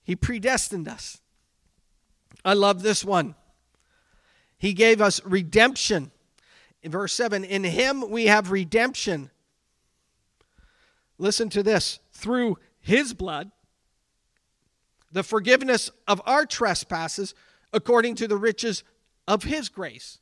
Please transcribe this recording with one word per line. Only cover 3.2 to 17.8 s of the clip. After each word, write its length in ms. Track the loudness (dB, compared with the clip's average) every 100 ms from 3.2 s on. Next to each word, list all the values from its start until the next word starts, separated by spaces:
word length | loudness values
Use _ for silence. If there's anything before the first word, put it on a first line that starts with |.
| 0 -8 _ _ _ _ _ _ _ _ _ _ _ _
He 140 | -4
gave 300 | 4 4 6
us 200 | 4 2 0
redemption. 880 | -2 2 4 4 2 -2 -2 -4 _ _ _ _ _ _ _
In 80 | -10
verse 220 | -6 -6
seven, 320 | -4 -2 -2
"In 220 | -2 -4 -2
him 440 | 0 0 -2 -4
we 180 | 0 4
have 220 | 4 2
redemption." 800 | -4 0 0 0 -2 -4 -6 -8 _ _ _ _ _ _ _ _ _ _ _ _ _ _ _ _ _ _ _
Listen 320 | -2 0 -2
to 120 | 0
this. 380 | 2 2 0 -8 _
"Through 460 | -12 -2 0 0 -2 _ _
his 340 | 0 2 2
blood, 380 | -6 -8 -8 -10 _ _ _ _ _ _ _ _ _ _ _ _ _ _ _ _
the 120 | -8
forgiveness 680 | -2 -2 4 4 4 0 -2 _ -2
of 140 | 0 2
our 200 | 2 2
trespasses 880 | -2 0 -2 -4 -8 -6 -8 -10 -12 _ _ _
according 440 | -4